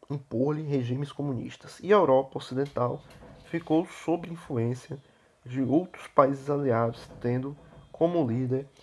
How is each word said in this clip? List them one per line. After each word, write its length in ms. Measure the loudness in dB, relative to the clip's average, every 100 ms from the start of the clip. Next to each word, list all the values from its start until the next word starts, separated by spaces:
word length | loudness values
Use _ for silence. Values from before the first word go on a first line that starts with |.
| -10
impor-lhe 540 | -10 -6 -2 0 -2
regimes 500 | -2 -2 -2 -4 -6
comunistas. 640 | -6 -4 -4 -6 -12 -20 -12
E 120 | 4
a 20 | 4
Europa 420 | 6 4 4 -6
Ocidental 640 | -8 -4 -4 -2 -2 -2 -10 -20 -20 -20 -10
ficou 400 | -8 0 0 0
sob 440 | -6 -4 -4 -4
influência 720 | -12 -6 -2 -2 -2 -8 -16 -16 _ _ _ -10
de 140 | -4
outros 460 | 2 2 0 -8 0
países 420 | 4 4 4 -2
aliados, 580 | 0 2 2 2 -2 -14 -6
tendo 340 | -2 -2 -2 -10 -18 -20 -20
como 360 | 0 0 2 0
líder 400 | 0 -2 -2 -4 _